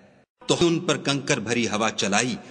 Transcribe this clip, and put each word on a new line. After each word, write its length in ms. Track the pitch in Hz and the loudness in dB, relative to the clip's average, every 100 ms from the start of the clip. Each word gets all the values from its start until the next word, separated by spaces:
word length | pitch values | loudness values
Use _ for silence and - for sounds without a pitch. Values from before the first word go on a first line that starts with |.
| - _ _ _ - | -20 _ _ _ 0
تو 100 | 135 | 2
ان 180 | 170 165 | 4 2
پر 180 | - 135 | 0 -2
کنکر 440 | 139 139 131 131 | 0 -2 0 -2
بھری 260 | 104 123 107 | 0 0 0
ہوا 240 | 104 110 | 0 -2
چلائی، 460 | 101 101 101 123 104 - | -2 0 0 0 -4 -10